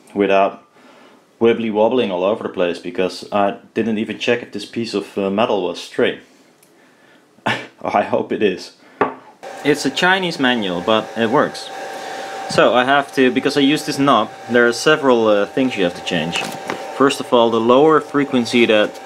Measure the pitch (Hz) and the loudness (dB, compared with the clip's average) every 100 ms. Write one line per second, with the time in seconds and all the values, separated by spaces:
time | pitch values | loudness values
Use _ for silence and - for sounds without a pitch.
0 | - 101 98 98 98 - _ _ - - | -6 0 2 4 2 -2 _ _ -20 -20
1 | - - _ - 117 117 113 104 113 127 | -20 -20 _ 0 2 2 0 2 2 2
2 | 107 90 95 110 - 95 87 82 90 90 | 0 0 0 -2 -4 -2 -2 -2 -6 -4
3 | 92 - - 101 101 - - - 113 107 | -4 -4 -6 -2 -2 -4 -8 -4 -2 -2
4 | 110 104 - 117 - 104 - 120 113 101 | -4 -4 -2 -2 -4 -14 -12 -8 -6 -6
5 | - - 98 101 120 104 87 87 - - | -6 -4 -2 0 0 0 -4 -6 -8 -2
6 | 107 87 - _ _ _ _ _ _ _ | -2 -2 -12 _ _ _ _ _ _ _
7 | _ _ _ _ - - - - - 104 | _ _ _ _ -6 -6 -8 -12 -2 -2
8 | - 120 - 110 104 90 - - _ - | 0 -2 -4 -2 -2 -2 -10 -20 _ -4
9 | - - - - - - 143 147 139 - | -4 -6 -18 -20 -18 -6 -2 0 -2 0
10 | 180 190 175 165 127 120 98 87 92 110 | 2 2 0 0 0 0 -2 -2 0 0
11 | - 110 113 143 87 - - - - - | -2 -2 0 2 0 -4 -14 -12 -12 -12
12 | - - - - - - 135 120 127 143 | -12 -12 -10 -10 -2 2 4 4 2 2
13 | - - 127 120 139 143 139 151 151 139 | 0 2 2 2 0 2 2 0 -2 -2
14 | 139 113 107 - - 120 120 120 156 151 | 2 2 0 -6 -2 2 2 2 2 4
15 | 139 120 110 101 101 - 131 104 87 - | 4 4 4 2 0 0 -2 0 -2 -2
16 | - 87 82 - - - - - - - | -6 -4 -4 -6 -8 -10 -10 -10 -6 0
17 | 135 - 127 123 117 113 113 131 156 151 | 0 0 0 2 4 2 4 6 6 4
18 | 143 143 139 131 113 123 113 107 101 - | 2 -2 0 0 0 2 4 4 2 -2